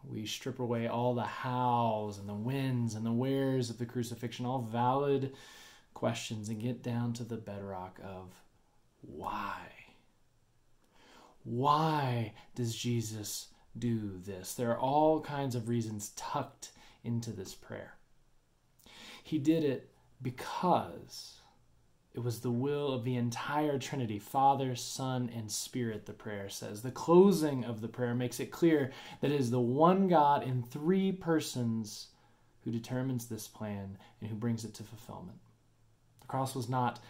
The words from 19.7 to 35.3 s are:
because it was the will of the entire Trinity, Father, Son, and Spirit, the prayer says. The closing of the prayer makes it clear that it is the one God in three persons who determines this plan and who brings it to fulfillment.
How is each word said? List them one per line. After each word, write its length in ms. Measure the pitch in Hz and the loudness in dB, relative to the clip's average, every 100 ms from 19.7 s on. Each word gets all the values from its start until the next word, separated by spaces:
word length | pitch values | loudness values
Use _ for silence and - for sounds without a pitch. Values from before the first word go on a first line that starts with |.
| 123 - _ _ - | 0 -6 _ _ -10
because 1120 | 127 - - - 180 135 92 - - - - - - _ _ _ _ _ _ | -8 -8 -6 0 4 4 2 -10 -14 -16 -16 -18 -20 _ _ _ _ _ _
it 60 | 127 | -6
was 200 | 120 117 | -4 -2
the 100 | 127 | 0
will 420 | 120 139 147 143 | 0 0 0 0
of 120 | 131 | 0
the 120 | 120 123 | 0 0
entire 600 | 120 117 - 147 151 139 | 0 -2 -2 0 2 0
Trinity, 400 | - 139 113 104 | -2 -4 -2 -4
Father, 580 | - 135 135 135 131 120 | -2 4 6 6 2 -2
Son, 540 | - - 131 127 123 | -6 -4 -2 -2 -2
and 160 | 117 107 | -4 -6
Spirit, 540 | - - 131 117 104 | -6 -4 -2 -2 -4
the 80 | - | -8
prayer 380 | 113 110 104 98 | -12 -8 -8 -8
says. 320 | - 110 104 | -8 -10 -8
The 80 | 123 | -8
closing 720 | - - 175 196 165 156 135 | -4 8 10 10 8 2 0
of 160 | 117 107 | -2 -4
the 80 | 113 | -6
prayer 260 | - 120 | -2 -2
makes 240 | 120 123 - | 0 -2 -4
it 120 | - | -6
clear 420 | - 170 151 127 - - - | 2 6 6 4 -4 -16 -4
that 80 | 139 | 0
it 100 | 147 | 2
is 100 | 120 | 2
the 100 | 123 | 2
one 480 | 120 135 165 190 190 | 2 6 6 8 6
God 340 | 165 143 143 | 8 8 6
in 200 | 131 127 | 2 -2
three 480 | 120 147 156 190 190 | -2 -2 2 4 4
persons 1000 | 185 165 160 - 127 117 113 107 - - _ _ _ _ _ | 0 2 0 0 -2 -2 -2 -4 -10 -16 _ _ _ _ _
who 100 | 123 | -6
determines 560 | 117 - 127 131 123 - | -6 -4 -4 -2 -4 -4
this 220 | 110 - | -10 -12
plan 480 | - 107 101 98 98 - - | -10 -8 -6 -8 -12 -18 -14
and 80 | 107 | -10
who 80 | 107 | -4
brings 280 | 117 110 110 | -2 -2 -4
it 80 | |
to 80 | - | -12
fulfillment. 560 | 107 113 - 98 - | -14 -16 -14 -14 -14